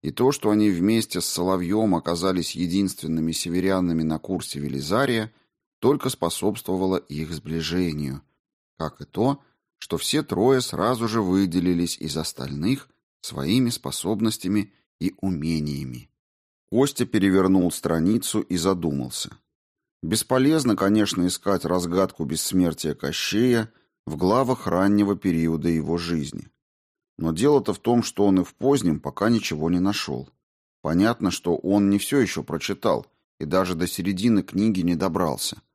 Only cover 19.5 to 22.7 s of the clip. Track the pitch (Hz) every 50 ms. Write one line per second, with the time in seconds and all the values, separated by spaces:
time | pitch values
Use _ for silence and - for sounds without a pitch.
19.5 | _ _ _ _ _ _ _ _ _ _ - 80 107 110 - - 131 131 131 143
20.5 | 160 160 135 123 104 - 98 98 107 107 104 95 - 90 87 90 87 - - 101
21.5 | 98 87 - 80 90 90 87 85 87 95 95 90 - - 82 67 78 78 - -
22.5 | 95 92 90 85